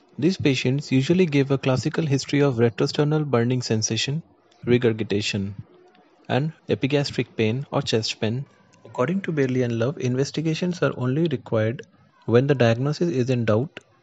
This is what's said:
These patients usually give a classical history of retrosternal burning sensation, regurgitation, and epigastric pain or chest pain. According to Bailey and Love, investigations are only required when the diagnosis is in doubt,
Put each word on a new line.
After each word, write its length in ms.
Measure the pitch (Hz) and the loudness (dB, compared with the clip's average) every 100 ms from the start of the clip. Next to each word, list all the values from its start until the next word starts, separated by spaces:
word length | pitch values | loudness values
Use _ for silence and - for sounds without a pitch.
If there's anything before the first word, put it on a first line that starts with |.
| _ - | _ -2
These 220 | 156 190 | -2 2
patients 540 | 151 131 127 139 - | 0 0 0 -2 0
usually 340 | 131 135 180 180 | 0 2 2 4
give 240 | 143 135 | 2 2
a 80 | 135 | 0
classical 480 | 139 127 156 170 156 | 0 0 0 -2 0
history 340 | 135 - 139 | -2 0 2
of 180 | 143 117 | 2 4
retrosternal 680 | 117 - 143 - 147 156 147 | 2 2 -2 0 0 0 2
burning 380 | 120 120 127 | 2 2 0
sensation, 580 | - 110 - 113 - 156 - _ _ - | 0 -2 0 -2 -2 -4 -8 _ _ -8
regurgitation, 920 | 117 123 120 110 101 101 - 104 98 101 - - _ _ _ _ - | 2 4 4 0 -2 -2 -2 -4 -4 -8 -16 -20 _ _ _ _ -2
and 240 | 120 156 - - | -2 -2 -6 -4
epigastric 680 | 110 131 143 139 - 123 - | -2 0 0 0 -4 -6 -2
pain 300 | 110 123 143 | 0 0 -4
or 100 | 143 | -4
chest 400 | 135 113 107 - | 0 -2 -2 -4
pain. 240 | 107 127 139 _ _ _ 113 | -4 -4 -8 _ _ _ -12
According 360 | 113 131 190 | -4 -2 -2
to 100 | 190 | -2
Bailey 320 | 151 131 127 | -2 0 0
and 160 | 120 117 | 0 0
Love, 180 | 123 - | -2 -2
investigations 840 | 123 127 139 - 160 160 180 175 | -2 -2 -2 -2 -4 -2 -4 -2
are 100 | 139 - | -2 -2
only 260 | 123 143 | -2 0
required 580 | 170 135 - 113 110 135 - _ _ _ - | 0 -2 -2 0 0 -4 -12 _ _ _ 2
when 180 | 117 139 | 2 4
the 80 | |
diagnosis 560 | 135 117 113 139 151 175 | 4 4 4 0 0 -2
is 220 | 131 123 | 0 0
in 140 | 123 113 | 0 2
doubt, 340 | 107 147 - _ _ | 0 0 -10 _ _